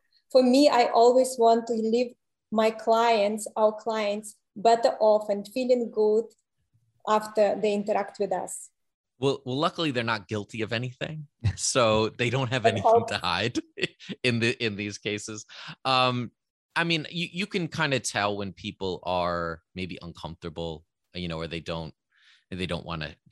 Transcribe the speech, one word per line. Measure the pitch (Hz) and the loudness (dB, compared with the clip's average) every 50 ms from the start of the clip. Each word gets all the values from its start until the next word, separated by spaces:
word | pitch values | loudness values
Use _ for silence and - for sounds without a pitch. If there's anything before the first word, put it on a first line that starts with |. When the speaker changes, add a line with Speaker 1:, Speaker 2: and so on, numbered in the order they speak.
| _ _ _ _ _ _ | _ _ _ _ _ _
Speaker 1:
For | - 254 | 4 4
me, | 254 247 247 277 294 294 | 6 6 6 6 6 6
I | - 240 240 - | 6 4 4 4
always | - 233 233 247 247 262 254 254 - 233 | 6 6 6 8 8 6 4 2 2 4
want | 233 233 226 233 233 247 | 6 6 6 4 2 -2
to | |
leave | 240 220 220 226 226 247 247 240 - _ _ _ _ _ _ _ | -4 -2 0 0 2 0 0 -2 -6 _ _ _ _ _ _ _
my | 214 220 220 220 | 0 2 2 2
clients, | 220 220 - 233 226 226 233 233 233 214 202 208 220 214 - - - | 0 -2 0 2 2 4 4 4 4 4 2 0 -2 -4 -8 -8 0
our | 226 214 214 | 2 2 2
clients, | 214 - - 226 220 220 208 202 208 214 214 - - _ _ _ _ | 2 -2 -6 -6 -4 -2 -2 -2 -4 -6 -8 -12 -18 _ _ _ _
better | 208 185 233 233 233 247 254 - - | 0 4 4 4 6 4 0 2 4
off | 214 214 208 214 214 208 | 4 4 4 4 2 -2
and | 202 202 202 - | -4 -4 -6 -6
feeling | - 262 254 247 254 247 233 202 | -6 -4 2 2 2 2 2 -2
good | - 214 214 214 214 220 226 - _ _ _ _ _ _ _ _ _ _ _ _ _ _ - 208 | 0 2 2 4 2 2 0 -4 _ _ _ _ _ _ _ _ _ _ _ _ _ _ -2 0
after | 214 214 214 214 - 220 208 196 - 196 | 0 0 0 -2 0 2 2 2 2 0
they | 214 214 | 0 0
interact | 202 208 202 214 202 196 202 - - - | 0 -2 -2 -2 -2 -2 -2 -4 -6 -6
with | 202 185 | -4 -4
us. | 190 180 190 180 - - - - _ _ _ _ _ _ _ _ _ _ | -2 -4 -6 -8 -12 -16 -16 -20 _ _ _ _ _ _ _ _ _ _
Speaker 2:
Well, | 123 139 135 - - | -2 -2 -2 -2 -6
well, | 123 127 | -6 -4
luckily | 139 160 185 - - 165 151 | -2 -2 -2 -2 -2 -4 -2
they're | 120 123 117 | -2 -2 -2
not | 117 113 107 95 - | -2 -4 -4 -4 -6
guilty | 110 104 101 - - 110 | -6 -6 -6 -8 -8 -8
of | 110 95 | -6 -4
anything, | 113 117 127 127 123 _ 151 151 156 156 147 - _ _ | -4 -4 -4 -6 -8 _ -10 -10 -10 -12 -14 -16 _ _
Speaker 3:
<laughs> | - 101 90 | -4 -4 -2
Speaker 2:
so | - - - - 131 117 110 107 110 110 - | -2 -4 -2 2 2 4 4 4 2 2 0
they | - - 120 120 | -2 -2 -2 -2
don't | 113 135 131 113 | 0 -2 -2 -2
have | 135 127 | -2 0
Speaker 1:
That | 101 117 104 | 0 0 0
Speaker 2:
anything | - - 226 | 2 4 4
Speaker 1:
helps. | 226 233 220 - | 4 4 4 0
Speaker 2:
to | 104 - | -4 -4
hide | - - 170 90 107 120 - 311 - _ _ - - - | -2 -2 -2 0 -2 -2 -4 -6 -8 _ _ -8 -8 -8
<laughs> | - _ - - - - | -8 _ -14 -14 -12 -4
in | - 123 117 117 | -2 -2 0 0
the, | 113 117 120 - 120 | 0 0 0 -2 -4
in | 110 101 | -6 -4
these | 98 104 104 101 - | -6 -8 -8 -10 -8
cases. | - 107 104 101 - - 107 107 - - - - - - - - - | -6 -6 -6 -6 -8 -12 -14 -14 -16 -18 -20 -18 -16 -16 -18 -6 -2
Um, | 131 131 127 127 127 123 123 120 - - _ _ _ _ _ _ _ _ | 0 2 2 2 2 0 -2 -6 -8 -12 _ _ _ _ _ _ _ _
I | 160 170 | -4 -2
mean, | 170 170 160 - - | 0 -2 -2 -4 -8
you, | - 170 175 - | -8 -8 -8 -8
you | - 175 208 | -6 -8 -8
can | - - 190 165 | -6 -4 -6 -6
kinda | 147 - 160 156 143 135 120 | -4 -4 -4 -2 -2 -2 -2
tell | - - - 107 101 104 104 | -4 -4 -2 -2 -2 -2 -2
when | 101 101 95 | -4 -8 -10
people | 87 - - 104 - - 98 92 90 - | -10 -12 -12 -12 -10 -8 -6 -6 -6 -6
are | - 87 90 90 87 87 87 87 85 82 82 82 _ _ _ | -6 -4 -2 -2 -2 -2 -2 -4 -6 -6 -8 -12 _ _ _
maybe | 92 92 85 - - | -10 -10 -10 -10 -14
uncomfortable, | 87 85 78 - - 78 80 - - 85 73 85 85 82 78 76 _ _ _ _ _ _ - | -16 -16 -16 -14 -14 -14 -14 -12 -14 -12 -10 -8 -8 -8 -10 -12 _ _ _ _ _ _ -12
you | 90 90 | -10 -8
know, | 85 80 80 | -8 -6 -8
or | 82 78 | -8 -8
they | 82 82 | -8 -10
don't, | 73 - 82 82 80 73 - _ _ _ _ _ _ _ _ _ _ _ | -8 -8 -8 -8 -10 -12 -16 _ _ _ _ _ _ _ _ _ _ _
they | 95 90 92 | -8 -8 -6
don't | 80 87 76 - | -6 -6 -6 -6
wanna | - 85 78 76 73 87 _ _ _ | -8 -8 -8 -8 -10 -12 _ _ _